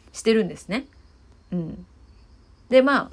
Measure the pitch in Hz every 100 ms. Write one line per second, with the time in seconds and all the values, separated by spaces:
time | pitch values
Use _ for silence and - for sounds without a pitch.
0 | - - - 220 180 147 - 208 262 -
1 | - _ - - _ 180 160 - 180 -
2 | - - - - - - - 254 262 262
3 | -